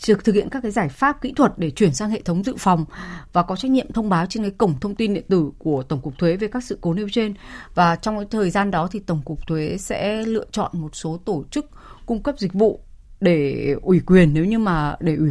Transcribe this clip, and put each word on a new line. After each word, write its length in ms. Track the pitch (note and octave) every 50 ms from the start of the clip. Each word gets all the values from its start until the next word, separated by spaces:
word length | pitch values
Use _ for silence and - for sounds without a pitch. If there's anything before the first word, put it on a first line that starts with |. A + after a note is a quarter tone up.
| -
thực, 180 | - G#3+ G3+ -
thực 100 | A3+ G3
hiện 140 | G3+ - -
các 120 | - C4+
cái 100 | B3 A3
giải 160 | G#3 B3 F#3+ C#3
pháp 320 | - - C#4 C#4 C#4+ C#4+
kỹ 120 | - B3+ C4
thuật 220 | - C#4 - - -
để 120 | F3 D#3
chuyển 240 | C3 - A3 F3 C3+
sang 160 | - G#3+ G#3
hệ 120 | A3 -
thống 220 | - - E3+ F3 G3+
dự 120 | B3+ B3+ -
phòng 260 | - G3 F3+ D#3+ D#3 - - - - - - - - -
và 100 | - -
có 140 | - - A3
trách 140 | - - C4
nhiệm 220 | C4 C4 - -
thông 160 | - A#3 A3 G#3+
báo 180 | F#3 E3 E3+
trên 160 | F#3 - A3
cái 80 | G#3+ G3
cổng 300 | G3+ - - F#3+ D3+ B2+
thông 140 | - G3+ G3+
tin 200 | - A3+ G#3+ G3+
điện 100 | E3+ - -
tử 220 | F#3+ F3+ D#3 C#3 - -
của 240 | - D#3+ D3 C3+
Tổng 180 | B2+ - D#3 C3+
cục 180 | - D3+ C3 -
Thuế 180 | F3+ E3+ E3+
về 120 | F#3+ A3 G#3
các 160 | G#3 B3+ B3
sự 140 | - - -
cố 140 | - F3 E3
nêu 140 | G3 G#3+ G3+
trên. 220 | G3+ A#3+ A3 G#3+ G3+ - - - - - - - -
Và 220 | F3+ F3 E3+ E3+
trong 200 | E3+ - A3 G#3+
cái 100 | G#3 G#3 G#3
thời 200 | - A3 G3+ F3+
gian 200 | E3+ G#3 G3+ G3+
đó 180 | F#3 E3 D#3+ F3
thì 80 | - G#3
Tổng 240 | - - E3+ D3+ C#3
cục 220 | - D#3 C#3+ -
Thuế 300 | - D#3+ D#3 D3+ D#3 - G3
sẽ 440 | - - G3+ - - G3+ G#3+ A3
lựa 240 | A3 A3+ A3 G#3+ - -
chọn 180 | - G#3+ G#3 -
một 240 | - F3 D#3 D3+ -
số 200 | - - E3 D#3+ E3+ -
tổ 200 | - G3 D3 C3 -
chức 160 | - D4 D4 - - - - - - - -
cung 160 | - A#3 G#3+
cấp 120 | - C#4+ C#4+ C#4+
dịch 140 | G#3 F#3
vụ 280 | - F#3+ A3 G#3+ - - - - - - - - - -
để 480 | G3 F3+ F3 D#3 C#3+ C#3 C3+ A#2+ A2 C#3+ C#3+ -
ủy 180 | - - F#3 E3+ -
quyền, 280 | - F3+ F#3 F3 D3+ D3
nếu 100 | D#3 E3
như 140 | G3 A3+ A3+
mà 380 | A3 G3+ F3 D#3+ D3 D3 D3 -
để 160 | - E3+ D3+
ủy 140 | D3+ D#3 D3+